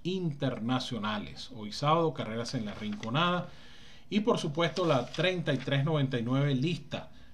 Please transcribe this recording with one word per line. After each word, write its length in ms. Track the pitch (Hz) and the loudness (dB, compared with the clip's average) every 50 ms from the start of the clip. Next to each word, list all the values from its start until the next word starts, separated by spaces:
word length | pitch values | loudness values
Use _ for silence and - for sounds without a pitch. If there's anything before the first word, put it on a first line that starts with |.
| - | -4
internacionales. 1500 | 170 190 185 175 160 139 - 139 131 120 104 107 120 131 123 - - 127 107 101 107 107 104 87 - - - - - 120 | -2 -2 0 0 -2 0 0 0 0 0 0 0 0 0 0 0 -2 -4 -2 -2 -2 -2 -2 -4 -6 -10 -12 -12 -12 -10
Hoy 160 | 107 107 104 | -10 -10 -8
sábado, 420 | 104 - 143 147 160 170 165 156 139 | -6 -2 2 4 4 4 4 2 0
carreras 400 | - 110 107 110 117 113 - - | -2 -4 -4 -4 -4 -4 -2 -4
en 120 | 123 107 | -4 -4
La 80 | 104 98 | -4 -4
Rinconada. 720 | 101 107 104 104 104 - 110 123 156 175 175 180 175 175 - - - - - - - - - - - - - | -6 -4 -6 -4 -4 -4 0 2 2 4 4 2 0 -2 -6 -10 -14 -16 -16 -16 -16 -16 -16 -16 -16 -8 0
Y 100 | 180 208 | 0 2
por 200 | 208 240 202 - | 4 4 2 2
supuesto, 460 | - 165 139 165 170 160 - 190 180 | 0 -2 0 2 2 2 2 2 2
la 200 | 160 143 123 123 | 4 4 4 2
treinta 480 | - - - 165 185 185 175 143 156 139 | 0 -2 2 2 2 2 2 2 2 0
y 40 | - | 0
tres 280 | - 131 139 135 135 | 2 0 2 2 4
noventa 340 | 165 156 147 135 131 131 120 | 4 4 2 2 2 2 0
y 20 | |
nueve 320 | 113 120 131 135 143 143 135 | 0 2 2 4 4 4 4
lista 580 | 123 139 175 170 - - - - - - - - - - - | 4 2 2 0 -2 -4 -6 -6 -8 -8 -10 -14 -16 -16 -16